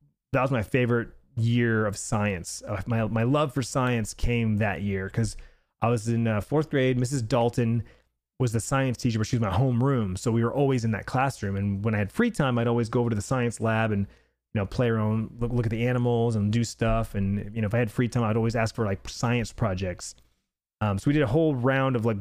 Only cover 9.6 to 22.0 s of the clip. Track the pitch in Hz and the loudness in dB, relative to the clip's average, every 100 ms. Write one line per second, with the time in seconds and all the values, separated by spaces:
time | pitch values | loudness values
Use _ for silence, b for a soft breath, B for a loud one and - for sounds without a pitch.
9.6 | 135 120 135 131 104 92 123 113 117 139 | 2 2 2 2 0 -2 0 2 2 2
10.6 | 139 131 113 101 - 131 135 - 101 98 | 2 2 0 -2 -2 0 0 -2 -4 -2
11.6 | 101 98 110 107 101 - 233 - 139 120 | -2 -2 -2 0 0 0 0 2 0 2
12.6 | 120 120 113 123 117 107 - 131 120 - | 2 0 0 0 0 -2 -2 -2 -2 -2
13.6 | 113 110 110 101 98 b b b _ 107 | 0 2 2 0 -2 b b b _ -4
14.6 | 98 - 120 113 107 110 113 120 120 120 | -2 0 0 2 0 0 -4 -6 -4 -2
15.6 | 110 113 120 123 120 117 117 113 104 117 | -2 0 0 0 2 2 2 2 2 0
16.6 | 113 - 113 113 110 101 98 101 104 113 | -2 -2 0 0 0 -2 -2 -2 -4 -4
17.6 | 107 117 117 - 120 123 113 110 113 117 | 0 0 0 0 0 0 0 2 0 0
18.6 | 110 - 107 98 - - 113 120 110 - | -2 -2 -2 -2 -8 -6 -2 -2 -4 -4
19.6 | 113 92 95 85 - - _ _ _ _ | -2 -2 -4 -8 -12 -18 _ _ _ _
20.6 | _ _ 107 98 - 147 127 147 160 135 | _ _ -2 0 2 2 2 2 2 2
21.6 | 123 135 135 127 | 2 2 2 2